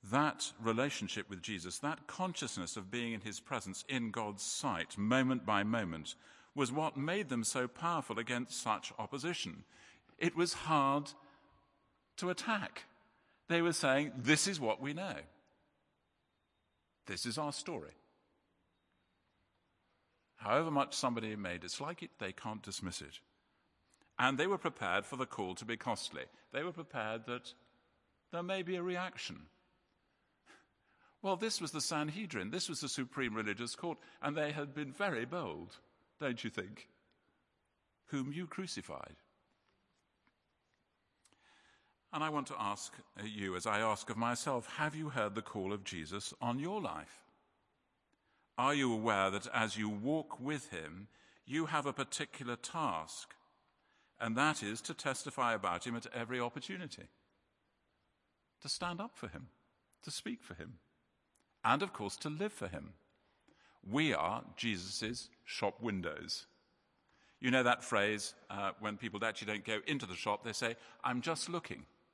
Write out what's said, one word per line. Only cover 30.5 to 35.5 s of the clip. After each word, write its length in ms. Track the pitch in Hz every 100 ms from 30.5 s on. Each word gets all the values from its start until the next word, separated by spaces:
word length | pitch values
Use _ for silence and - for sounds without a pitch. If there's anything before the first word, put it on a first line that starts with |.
| - _ _ _ _ _ _
Well, 160 | 190 185
this 240 | 220 214
was 120 | 160
the 80 | 156
Sanhedrin, 680 | - 156 151 160 208 110 95
this 180 | 160 -
was 120 | 151
the 80 | 143
supreme 460 | - 123 - 127
religious 400 | 110 107 101 120
court, 240 | - 170 151 - -
and 140 | 143 147
they 160 | 151
had 200 | 147 147
been 200 | 139 143
very 320 | 135 202 135
bold, 560 | 123 175 131